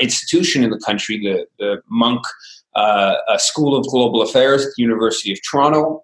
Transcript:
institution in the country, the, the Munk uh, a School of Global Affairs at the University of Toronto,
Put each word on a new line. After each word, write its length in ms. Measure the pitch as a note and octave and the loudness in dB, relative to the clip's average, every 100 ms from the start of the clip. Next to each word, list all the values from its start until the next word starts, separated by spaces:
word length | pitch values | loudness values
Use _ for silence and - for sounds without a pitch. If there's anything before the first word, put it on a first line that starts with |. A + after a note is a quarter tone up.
institution 640 | B2 - - E3+ F3 C#3+ | -2 -4 0 0 2 0
in 60 | A#2 | 0
the 100 | G#2 - | -2 -4
country, 320 | G#2 - A2 | -4 -4 -4
the, 280 | G2+ F#2+ - - | -2 -2 -4 -6
the 240 | G2+ G2 - | -4 -4 -4
Munk 320 | A#2 A#2+ B2 - - - - _ G#2 | 0 0 0 -6 -14 -20 -20 _ 0
uh, 320 | G#2+ G2+ G2 F2 - | 2 2 2 0 0
a 40 | A#2+ - | 0 0
School 220 | D#3+ C#3+ C3+ | 0 0 0
of 60 | C3+ | 0
Global 260 | C3 A#2+ A2+ A2 | 0 2 2 2
Affairs 340 | B2+ C3+ C3+ C3+ | 4 4 2 0
at 60 | - | -2
the 60 | A#2 | 0
University 400 | A2+ A2 - G2+ | 2 0 -2 -6
of 60 | G2 - | -8 -4
Toronto, 340 | C#3+ C#3+ D3+ D#3 - | 0 2 2 0 -4